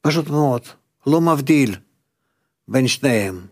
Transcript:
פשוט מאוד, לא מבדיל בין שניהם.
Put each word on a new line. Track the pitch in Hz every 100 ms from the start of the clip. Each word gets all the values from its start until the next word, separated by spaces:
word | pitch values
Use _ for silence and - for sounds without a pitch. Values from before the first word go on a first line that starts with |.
פשוט | 160 156 151
מאוד, | 147 147 120 - - _ _ -
לא | 160
מבדיל | 165 156 135 151 127 92 _ _ _ _ _ _ _ _ -
בין | 127 127
שניהם. | - 139 113 98 92 95